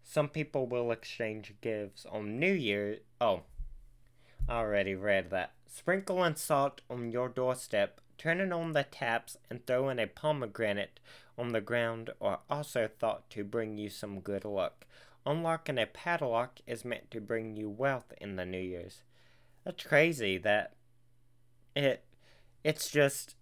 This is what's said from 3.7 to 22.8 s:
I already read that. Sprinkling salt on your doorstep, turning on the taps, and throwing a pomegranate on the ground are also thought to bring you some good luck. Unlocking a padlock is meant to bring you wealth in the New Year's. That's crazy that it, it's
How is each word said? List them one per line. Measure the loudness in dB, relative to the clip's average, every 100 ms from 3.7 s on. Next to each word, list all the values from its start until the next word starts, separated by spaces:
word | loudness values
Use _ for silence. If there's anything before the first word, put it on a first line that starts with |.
| -10 -20 -20 -20 -20 -20 -4 -2
I | 0
already | 2 4 2
read | 0 4 4 4
that. | -4 -4 -10 -20
Sprinkling | -6 0 0 0 2 2 0
salt | 2 4 2 -2 -10
on | -6 -2
your | 0 -2
doorstep, | 0 0 0 0 2 2 -2 _ -4
turning | 0 0 0
on | 0 0
the | 0
taps, | 0 -2 0 0 -2 -20 -12
and | -10
throwing | 0 2 2 0
a | -2
pomegranate | 0 0 0 -2 0 0 0 -2 -8 -20 -20 -16 -6
on | -2
the | -2
ground | 0 0 0 -2 -8 -2
are | -2 -2 -2
also | -4 0 0 0
thought | 0 -2 -2 -8
to | -8
bring | -4 -2 -2 -4
you | -8
some | -8 -8 -8
good | -4 -4 -2
luck. | 0 -2 -4 -20 -20 -20 -10 -4
Unlocking | -2 0 -2 -2 -2
a |
padlock | -2 -4 -2 0 2 0 0 -8 -10
is | -8 -6
meant | -8 -8
to | -12
bring | -4 -4 -4
you | -6 -6
wealth | 0 0 0 -6 -12
in | -8 -6
the | -4
New | -4
Year's. | -4 -6 -10 -16 -20 _ -20 -20 -20 -12
That's | -12 -10
crazy | 4 6 6 4 0 2
that | 4 2 2 -10 _ -20 _ -20 -20 -20 -20 _ -6 2
it, | 2 0 -6 -20 -20 -20 -20 -2
it's | 0 0